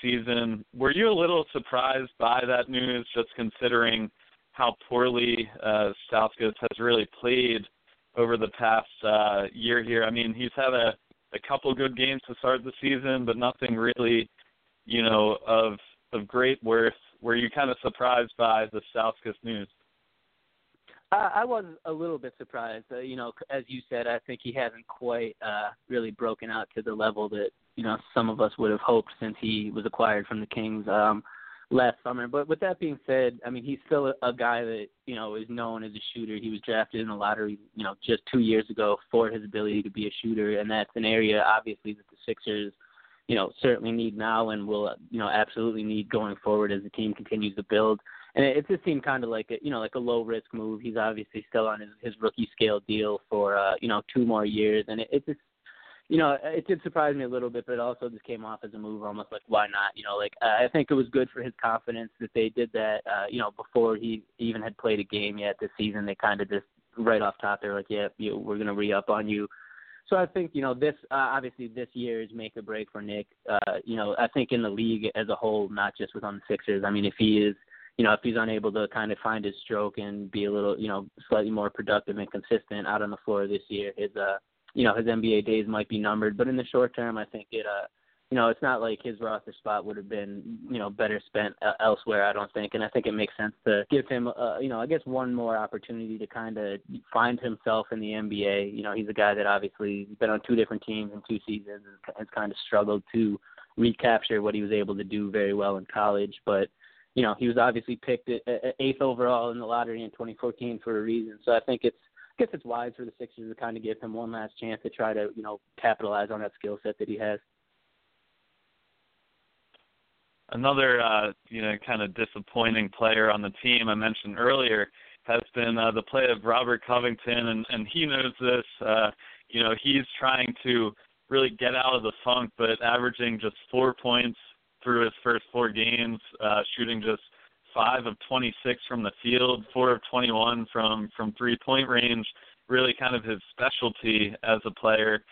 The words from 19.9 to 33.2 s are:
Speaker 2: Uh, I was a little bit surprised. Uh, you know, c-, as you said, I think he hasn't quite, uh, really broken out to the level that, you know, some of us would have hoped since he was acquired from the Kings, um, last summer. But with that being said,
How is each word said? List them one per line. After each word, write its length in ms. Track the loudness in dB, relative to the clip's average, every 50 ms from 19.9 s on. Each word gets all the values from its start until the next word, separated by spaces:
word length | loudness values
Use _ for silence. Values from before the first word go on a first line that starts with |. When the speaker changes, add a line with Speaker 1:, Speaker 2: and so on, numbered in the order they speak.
| _ _ _ _ _ _ _ _ _ _ _ _ _ _ _ _ _ _ _ _ -20 -20 _ _ 2
Speaker 2:
Uh, 160 | 2 2 2 2
I 120 | 2 0
was 180 | 2 0 -2 -4 -6 -12 -12 -10
a 60 | -8
little 260 | -6 -4 -4 -4 -6 -6
bit 160 | -8 -12 -14 _
surprised. 480 | -18 -12 -10 -8 -8 -8 -8 -12 -12 _
Uh, 80 | -12 -10
you 160 | -10 -8 -8
know, 160 | -8 -8 -10 -10 -12
c-, 60 | -10 -8
as 140 | -8 -8 -8 -8
you 140 | -12 -14 -8 _
said, 200 | -6 -2 -2 -2
I 120 | -2 -2
think 220 | -4 -8 -12 -10 -8
he 80 | -6
hasn't 340 | -4 -2 -4 -4 -4 -10 -16 -18
quite, 500 | -14 -6 -4 -2 -2 -2 -2 -4 -6 -8
uh, 280 | -8 -6 -4 -4 -4 -6 -8 -10 _ -6
really 240 | -4 -4 -4 -4
broken 380 | -4 -4 -4 -4 -4 -4 -8 -8
out 180 | -6 -6 -6 -6 _
to 60 | -8
the 120 | -6 -6 -2
level 360 | 0 0 0 0 -2 -4 -4
that, 220 | -4 -4 -4 -6 -6 _ _ _ _ -6
you 60 | -4
know, 140 | -4 -4 -4 -6 -4 -2
some 160 | 0 0 0
of 120 | 2 2
us 100 | 0 0 2 0
would 140 | 0 0
have 100 | 0 2
hoped 300 | 4 4 4 4 2 0 -6 -8
since 160 | -8 -8 -8 -6
he 320 | -4 -2 -2 -2 -2 -4
was 140 | -6 -6 -6
acquired 420 | -4 0 2 2 2 2 0 0 -4
from 140 | -6 -6
the 40 | -6 -6
Kings, 380 | -6 -6 -4 -4 -4 -4 -2 0
um, 340 | 4 4 6 4 4 2 -2 -10 -18 -20 -20 -20 -20 -20 -4 _
last 260 | 2 4 4 4 2 -2 _
summer. 240 | -8 -6 -6 -6 -4
But 220 | -2 -2 0 0
with 100 | -2 0
that 200 | 0 -2 -2 -2
being 200 | -4 -6 -6 -6 -4 0
said, 320 | 2 2